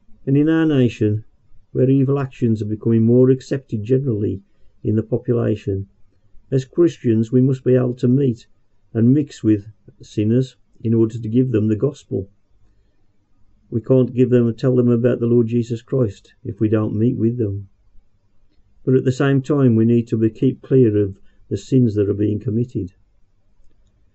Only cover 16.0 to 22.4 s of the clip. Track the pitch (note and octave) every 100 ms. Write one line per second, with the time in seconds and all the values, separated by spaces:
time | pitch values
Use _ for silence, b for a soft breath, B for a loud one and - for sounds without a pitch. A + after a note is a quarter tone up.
16 | A#2 - _ _ A2 G2+ A2 G#2+ G#2+ G#2+
17 | A#2+ A#2 A2 B2 G#2+ G2 G2 _ _ -
18 | _ _ _ _ _ _ _ _ - C3
19 | C3 B2+ C#3+ C#3 C3+ D3 C3 A2 A2+ A#2
20 | A2+ A2+ A2 - C3+ C3 - C3+ A#2 G#2
21 | G2+ G2 - _ - G2+ - C3 B2 G#2
22 | G2+ G#2 G#2+ -